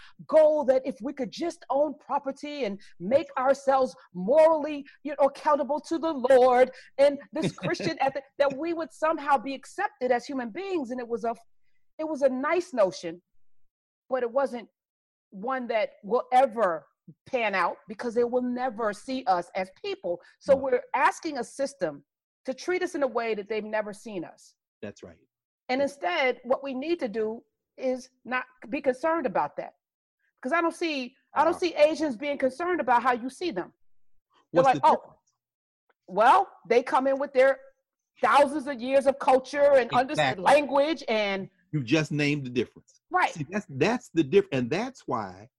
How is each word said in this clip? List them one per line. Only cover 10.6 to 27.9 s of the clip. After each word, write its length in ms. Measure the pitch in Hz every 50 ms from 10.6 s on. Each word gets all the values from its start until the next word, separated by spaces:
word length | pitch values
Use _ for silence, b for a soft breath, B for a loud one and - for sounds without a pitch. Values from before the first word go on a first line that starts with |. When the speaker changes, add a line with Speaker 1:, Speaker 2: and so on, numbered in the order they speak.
| 392 392 370 330 269 214
Speaker 1:
And 100 | 254 254
it 80 | 240 220
was 160 | 233 220 208
a, 100 | 226 233 - _ _ _ _ _ _ _ _ _ _ _ -
it 80 | 311
was 140 | 311 320 254
a 80 | 285 262
nice 460 | 254 254 269 302 339 359 339 - -
notion, 480 | 240 196 180 175 - - 165 165 180 _ _ _ - - - - - - _ _ _ _ _ _ _ _ -
but 120 | 254 262
it 80 | 240 233
wasn't 380 | 226 269 277 247 240 240 202 - _ _ _ _ _ _ _ _ _ _ _ _
one 360 | - 190 196 247 262 262 247 220
that 240 | 233 220 202 - - _
will 220 | - 190 233 240 - -
ever 540 | 247 254 277 262 202 233 214 180 165 151 - _ _ _ _ - 151 _ _
pan 280 | - - 247 226 208 196
out 220 | 185 175 185 - - _
because 280 | - 214 - 240 240 208
they 100 | 240 240
will 160 | 240 240 254
never 500 | 247 247 247 247 254 269 208 208 233 208 202
see 300 | - - - 262 254 -
us 240 | - 185 175 170 - -
as 140 | 196 185 185 - _ -
people. 340 | 403 392 - - 180 175 b b b b b
So 160 | - - 277
Speaker 2:
No. 60 | 269
Speaker 1:
we're 200 | 269 262 247 247 - - -
asking 420 | 247 294 359 392 - - 330 294
a 80 | 254 240
system 580 | - - - 269 269 - - 180 156 143 143 - _ _ _ _ _ _ _ _
to 80 | - 254
treat 280 | - - 349 359 359
us 120 | 359 349 -
in 80 | 311
a 40 | 285
way 280 | 254 214 233 233 226 220
that 120 | 208 196
they've 160 | 208 226 220
never 300 | 208 220 214 214 208 208
seen 320 | 196 - - 233 208 180 151
us. 300 | - - _ - - _ _ _ _ _ _
Speaker 2:
That's 220 | - 104 - _
right. 160 | - 90 80 78 _ _ _ _ _ _ _ _ _ -
Speaker 1:
And 140 | 254 262
Speaker 2:
That's 100 | 285 277
Speaker 1:
instead, 480 | 277 - - 349 359 320 277 254 240 - -
what 200 | 240 269 269 -
we 80 | 277
need 260 | 254 254 277 320 349 339
to 80 | 285 226
do 340 | 196 226 214 220 220 240 - _ _ _ _ _ _
is 320 | - 269 262